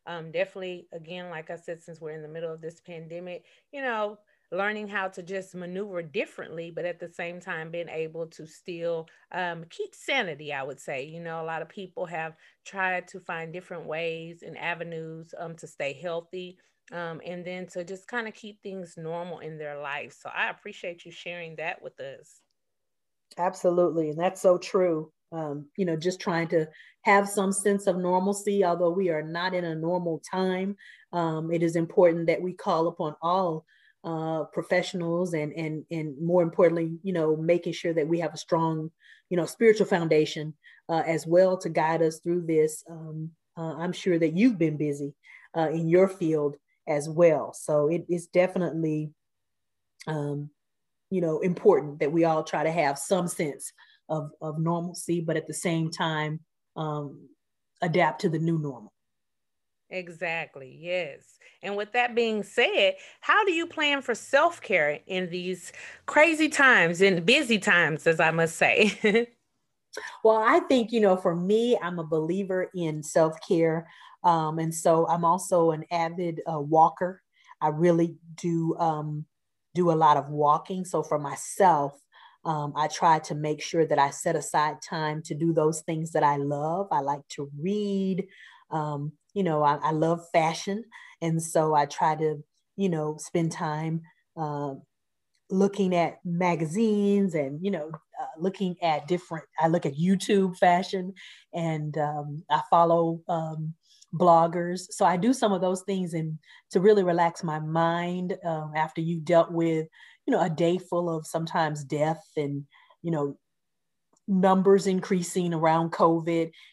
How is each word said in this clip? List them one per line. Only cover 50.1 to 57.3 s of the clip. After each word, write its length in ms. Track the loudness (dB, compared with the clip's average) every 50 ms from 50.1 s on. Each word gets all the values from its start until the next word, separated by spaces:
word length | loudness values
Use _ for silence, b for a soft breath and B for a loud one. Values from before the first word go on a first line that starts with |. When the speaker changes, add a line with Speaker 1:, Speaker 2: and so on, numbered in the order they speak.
| -6 -4 -4 -4 -4 -6 -8 -10 -14 _ _ _ _ _ _ _ _ _ _ _
Speaker 2:
you 100 | -2 0
know, 200 | 0 0 0 0
important 580 | 0 -2 -2 4 6 6 6 6 4 -2 -4 -2
that 140 | -2 0 2
we 120 | 2 4
all 180 | 4 2 0 -2
try 200 | -2 -2 -2 -2
to 80 | 0
have 280 | 0 2 0 0 0 -2
some 280 | -2 -2 0 0 0 -2
sense 440 | -4 -4 -4 -4 -6 -8 -12 -16 b b b b b b b -6
of, 220 | -6 -6 -6 -8 -12 _
of 180 | -10 -8 -4 -2
normalcy, 600 | -2 0 -2 -2 -4 -6 -10 -10 -6 -4 -2 -2
but 160 | -2 -2 -2
at 100 | -4 -4
the 60 | -6 -10
same 380 | -6 -2 -2 0 0 -2 -2
time, 500 | -2 -2 -2 -2 -2 -2 -2 -4 -6 -8 -10 _ _ _ _ _ _
um, 520 | -6 -6 -4 -4 -6 -6 -8 -12 -16 -20 -20